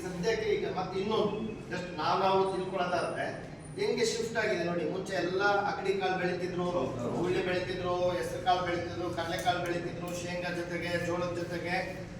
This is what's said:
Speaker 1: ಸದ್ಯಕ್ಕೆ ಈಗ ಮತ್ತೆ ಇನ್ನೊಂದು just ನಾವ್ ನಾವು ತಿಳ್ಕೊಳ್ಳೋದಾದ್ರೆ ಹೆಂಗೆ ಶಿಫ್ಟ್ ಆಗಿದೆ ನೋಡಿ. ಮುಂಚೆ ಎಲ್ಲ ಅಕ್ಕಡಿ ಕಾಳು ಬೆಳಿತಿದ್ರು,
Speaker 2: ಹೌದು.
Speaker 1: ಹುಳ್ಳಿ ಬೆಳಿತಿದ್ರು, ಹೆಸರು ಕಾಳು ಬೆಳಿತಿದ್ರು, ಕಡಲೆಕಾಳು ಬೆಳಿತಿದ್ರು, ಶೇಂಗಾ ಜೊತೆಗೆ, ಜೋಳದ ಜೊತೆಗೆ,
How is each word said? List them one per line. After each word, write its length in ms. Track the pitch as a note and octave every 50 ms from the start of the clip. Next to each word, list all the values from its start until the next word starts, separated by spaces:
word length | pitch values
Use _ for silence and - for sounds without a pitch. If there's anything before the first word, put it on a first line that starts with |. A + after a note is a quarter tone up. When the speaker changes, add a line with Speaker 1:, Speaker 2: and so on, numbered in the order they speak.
Speaker 1:
ಸದ್ಯಕ್ಕೆ 480 | - F3+ E3+ E3+ E3+ A3 A3 G#3+ G#3+ G#3
ಈಗ 280 | F#3+ F3+ F3+ F3+ F3+
ಮತ್ತೆ 220 | F3+ F#3 F#3 F#3+ F#3+
ಇನ್ನೊಂದು 540 | G3+ A3 A3 G#3+ G#3+ G#3 - - A3 G#3+ - - - - E3+
just 220 | F3+ F3 F3 F3
ನಾವ್ 220 | - - E3 F#3 F#3+
ನಾವು 340 | G3 F#3+ F#3+ F#3+ F#3+ F#3+ F#3+
ತಿಳ್ಕೊಳ್ಳೋದಾದ್ರೆ 1000 | F#3 F#3 F#3 F#3 F#3+ F3+ F3+ F3+ E3+ D#3+ - - - - - - - - - - - - - - -
ಹೆಂಗೆ 260 | G3+ A3+ A#3+ A#3+ A#3
ಶಿಫ್ಟ್ 320 | - - - - - A3+
ಆಗಿದೆ 260 | A3+ F#3+ F3 F3 E3+ E3+
ನೋಡಿ. 260 | F3 F3 E3+ - -
ಮುಂಚೆ 240 | F3+ F#3 F3 - F#3+
ಎಲ್ಲ 300 | F3+ F3 F3+ F#3 F#3+ G3+
ಅಕ್ಕಡಿ 500 | G3+ G3+ G3 - - - - F#3+ F#3+ G3
ಕಾಳು 240 | G3 F#3 F3+ F3+
ಬೆಳಿತಿದ್ರು, 460 | E3+ F3 F3 F3 F3 F3+ F3+ - F3 F3+
Speaker 2:
ಹೌದು. 580 | F3+ F3 C3+ - - - - - - - -
Speaker 1:
ಹುಳ್ಳಿ 240 | E3+ F3+ F3+ F#3+ F3+
ಬೆಳಿತಿದ್ರು, 500 | F3+ F3+ F3+ F3+ - F#3 E3+ F3+ F3+ F3+
ಹೆಸರು 500 | F3+ F3+ F3+ F3+ E3+ E3 F3 F3 F3 F3+
ಕಾಳು 160 | F#3 F3+ F3+
ಬೆಳಿತಿದ್ರು, 480 | F3+ F3 F3 E3+ E3+ E3+ E3+ E3+ E3 E3+
ಕಡಲೆಕಾಳು 500 | - E3+ E3 E3 F3+ F3+ F3+ F3+ F3 F3
ಬೆಳಿತಿದ್ರು, 560 | F3 E3+ F3 F3 E3+ E3+ E3+ E3 E3+ F3 F3
ಶೇಂಗಾ 400 | E3+ E3+ F3 F3 F3 F3 F3+ E3+
ಜೊತೆಗೆ, 500 | E3+ F3 F3 F3 E3+ E3 F3 F3 E3+ E3+
ಜೋಳದ 300 | E3+ E3+ F3 F3 F3 E3+
ಜೊತೆಗೆ, 400 | F3 E3+ D#3+ F3 E3 E3 F3 F3+ F#3 F3+ - - - - - - -